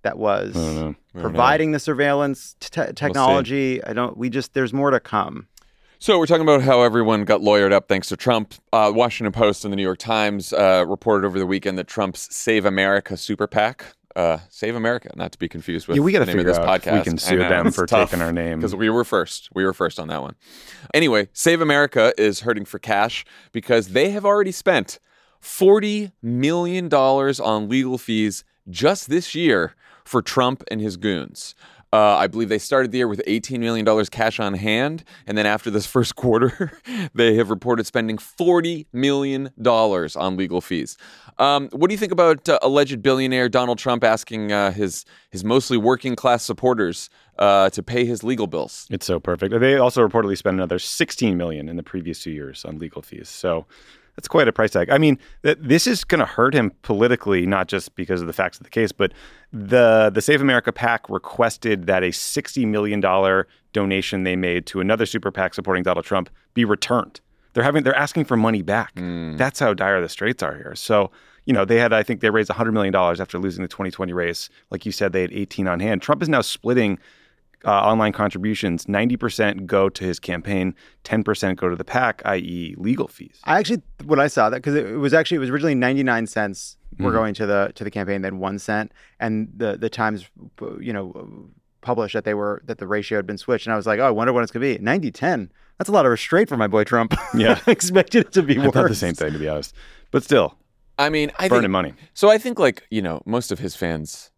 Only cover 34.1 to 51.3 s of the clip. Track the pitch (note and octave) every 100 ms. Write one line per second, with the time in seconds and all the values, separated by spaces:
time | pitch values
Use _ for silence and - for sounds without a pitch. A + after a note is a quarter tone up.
34.1 | - A2+ A2 G#2 F#2+ G#2+ A2 C#3 D#3+ -
35.1 | - - G#2+ G#2 G#2+ A#2 G#2 - C3 A#2
36.1 | - B2+ A2+ B2+ - F3 - - A#3+ E3+
37.1 | A#2 A#2 A2 G2+ G2+ A#2+ A#2 G#2+ B2 A2+
38.1 | A2 - - F3+ F3 E3+ E3 D3+ B2 C#3
39.1 | C#3 C#3 C3+ C3+ - A#2 A2+ A2 F#2 D#2
40.1 | - F#2+ F#2 F#2 F2+ - E2+ A#1+ - -
41.1 | - - - C#3 C#3+ C#3 B2+ F3+ G#3 G#3
42.1 | F3+ E3+ D#3 - D3+ C3 C#3+ C3+ B2+ C3+
43.1 | C3 C3 B2+ B2 B2+ B2 A#2 C3 A#2+ A#2
44.1 | A2 - A2 G#2 G#2 G2 F#2+ G2 D#2+ -
45.1 | _ _ F#2+ G#2 C3 - A#2+ G#2+ B2+ C3+
46.1 | A#2+ C3 A#2+ - G#2+ B2+ A#2 F2+ F2 -
47.1 | _ _ - G2+ G2 F#2+ - F2 A#2+ A#2+
48.1 | A2+ A2 B2 G2+ D#2 C2 - - F#2 -
49.1 | E2+ - F2 G2 A2+ C3 C#3 B2 B2+ G#2+
50.1 | A2+ G2+ G2 G2+ F#2 F2+ F2+ - - -
51.1 | - A#2+